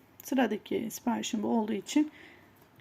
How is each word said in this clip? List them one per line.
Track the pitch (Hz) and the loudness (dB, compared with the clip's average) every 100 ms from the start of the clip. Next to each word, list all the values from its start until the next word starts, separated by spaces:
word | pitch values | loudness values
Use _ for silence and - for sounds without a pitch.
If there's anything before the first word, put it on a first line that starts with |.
| - - | -20 -20
Sıradaki | - 262 226 214 - 190 220 | -2 2 2 0 -2 -4 -2
siparişim | - 240 220 220 214 | -4 -2 -2 -2 -2
bu | 226 | 2
olduğu | 233 214 | 2 2
için | 208 - 302 302 - - - - - - - | -2 0 2 2 -2 -20 -20 -20 -20 -20 -20